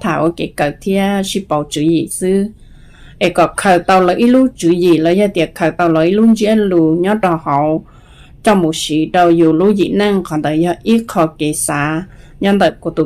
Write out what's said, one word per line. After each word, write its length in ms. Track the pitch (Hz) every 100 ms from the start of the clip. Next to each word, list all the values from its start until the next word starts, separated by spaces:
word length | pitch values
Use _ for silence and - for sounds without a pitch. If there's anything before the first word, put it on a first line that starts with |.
thả 140 | 226 147
ở 160 | 160 170
cái 160 | 147 -
cờ 160 | 147 147
thia, 220 | 202 196 196 202 190
xí 200 | - 196
bảo 160 | 151 147
chú 120 | 147
ý 260 | 156 165 160
xứ. 340 | - 185 196 208 - - - - - - -
Ê, 120 | 175
có 180 | 170 156 -
khờ 200 | 202 180
tao 240 | - 190
lấy 200 | 180 185
lúc 260 | 240 254 262 -
chú 160 | 165
ý, 260 | 175 180 156
lấy 300 | 160 180 208
tiệc 280 | 185 156 -
khờ 160 | 165 160
tao 120 | 175
lấy 220 | 160 165
lúc 180 | 208 226 220
chỉ 120 | 208 220
lù 400 | 202 175 160 165
nhớ 200 | 185 214
trò 180 | 185 160
hậu. 420 | 156 143 151 160 - - - - - -
Trong 180 | - 196
một 140 | 165 160
sĩ 300 | - 156 156
đâu 260 | 185 175
dù 220 | 170 160
lúc 220 | 156 196 202
dị 140 | 175
năng, 340 | 202 208 196
còn 180 | 180 156
tới 180 | 147 156
do 140 | 175 -
ít 220 | - 226 226
khó 200 | 196 160
kế 260 | - 151
xa. 500 | 151 - 147 147 160 190 - - -
Nhân 180 | 196 202
vật 200 | 170 -
của 100 | 170
tụ 160 | 165